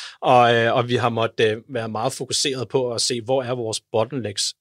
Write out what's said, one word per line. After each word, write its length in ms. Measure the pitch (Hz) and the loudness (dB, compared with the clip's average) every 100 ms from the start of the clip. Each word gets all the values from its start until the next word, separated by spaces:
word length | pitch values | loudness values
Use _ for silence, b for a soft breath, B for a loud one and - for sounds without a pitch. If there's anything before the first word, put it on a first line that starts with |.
| B B | B B
Og, 340 | 165 123 120 | 4 6 6
øh, 200 | 117 117 | 6 4
og 140 | 113 120 | 2 0
vi 60 | |
har 140 | 120 120 | 0 0
måttet, 420 | 113 113 - 113 110 | 0 -2 2 0 0
øh, 60 | - | -6
være 200 | 127 113 | -8 -6
meget 240 | 107 123 | -4 -4
fokuseret 560 | - 131 - 151 131 117 | -6 -6 -2 -2 -4 -2
på 240 | 139 123 | -2 -2
at 60 | 113 | -2
se, 200 | - 120 | -2 -4
hvor 220 | 110 131 | -2 -2
er 100 | 120 | 0
vores 260 | 127 113 107 | -4 -4 -6
bottlenecks 720 | - 113 113 139 104 98 - - | -4 -2 0 -4 -6 -4 -6 -6